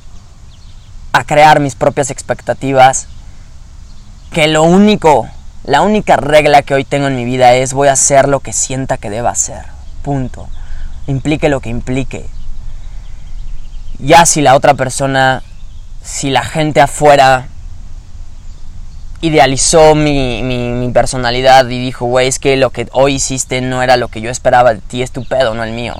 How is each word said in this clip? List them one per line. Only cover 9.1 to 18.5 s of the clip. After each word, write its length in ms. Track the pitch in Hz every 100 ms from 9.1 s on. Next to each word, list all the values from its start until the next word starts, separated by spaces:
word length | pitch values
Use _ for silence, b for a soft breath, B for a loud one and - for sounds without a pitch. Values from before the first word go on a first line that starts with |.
deba 200 | 107 117
hacer, 360 | - - - - - - -
punto". 460 | 143 139 123 - - b b b b b -
Implique 420 | 135 143 147 156
lo 120 | 135
que 80 | -
implique. 580 | 120 127 127 131 - - - - - b b b b b b b - - - - - - -
Ya 260 | 135 170
si 160 | 170 156
la 140 | 139
otra 180 | 135 147
persona, 680 | 135 127 - 135 135 131 127 - - - - - -
si 280 | - - 143
la 120 | 127
gente 380 | 117 160 151 143
afuera 680 | 139 - 151 143 135 131 127 - - - - - - - - - -